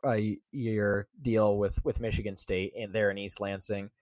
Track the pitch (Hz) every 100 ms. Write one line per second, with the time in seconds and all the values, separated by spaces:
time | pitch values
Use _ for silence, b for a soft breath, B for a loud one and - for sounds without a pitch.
0 | 139 110 107 101 _ 143 113 107 104 101
1 | 101 - 123 110 107 101 98 - 123 113
2 | 110 - 104 95 - 92 95 - 104 107
3 | 104 98 101 - 101 98 - 101 101 -